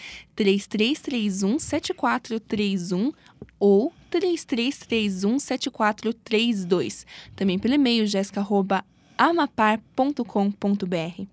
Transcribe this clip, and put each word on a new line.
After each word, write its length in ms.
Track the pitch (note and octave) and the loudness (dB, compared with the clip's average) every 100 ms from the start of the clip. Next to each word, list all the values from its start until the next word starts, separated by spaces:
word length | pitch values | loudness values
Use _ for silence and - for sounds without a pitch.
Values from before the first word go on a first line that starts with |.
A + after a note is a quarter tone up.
| - - - - | -14 -18 -20 0
três 320 | G3+ G3 - | 2 2 0
três 320 | G3+ A3 D#4 | 0 0 0
três 420 | - B3 G#3 F#3+ | -2 -2 -2 0
um 160 | G3 C#4 | 0 0
sete 360 | - D4 - | 0 -2 -4
quatro 460 | F#4 B3 A#3+ - A3+ | -4 -2 -2 -4 -8
três 520 | - G#3 G#3 G3 F3 | -6 -2 -2 -2 -2
um 200 | F3+ A#3+ - - _ - _ | -2 -2 -4 -16 _ -20 _
ou 340 | G3+ G3 C#4 - - | 4 6 4 -4 -4
três 320 | F4 F4+ E4+ | -2 0 -2
três 340 | - A#3 A#3+ C#4+ | -2 -2 -2 -4
três 460 | - A3+ G#3+ F#3 | -4 -2 0 0
um 160 | G3 C4 | 0 0
sete 320 | - C4 - | 0 -4 -4
quatro 420 | - G#3+ G#3+ G#3+ | -2 -2 0 -4
três 520 | A#3 - G#3+ A#3 G#3+ F3+ | -6 -2 0 2 0 0
dois. 420 | F3+ A2+ - - - - - | 0 0 -6 -10 -18 -20 -4
Também 220 | G3 F#3 | 0 0
pelo 160 | G#3+ | 2
e-mail, 320 | D4 C4 A#3 G#3+ | 2 4 4 2
jéssica 360 | G3+ G3 - | 0 -2 -4
arroba 420 | G3+ G3+ F#3+ F#3+ - _ _ - | 0 0 2 -2 -4 _ _ 0
amapar 640 | C4 E4+ D4 - G#3+ A3 - - | 2 2 0 2 2 2 -4 -2
ponto 280 | C4+ D4 | 0 0
com 280 | A#3+ G#3+ G3+ | -2 0 0
ponto 340 | G3+ G3+ G3+ F#3 | 0 0 0 0
B 120 | F3 | -4
R. 300 | D#3+ F3 G3 | -4 -8 -14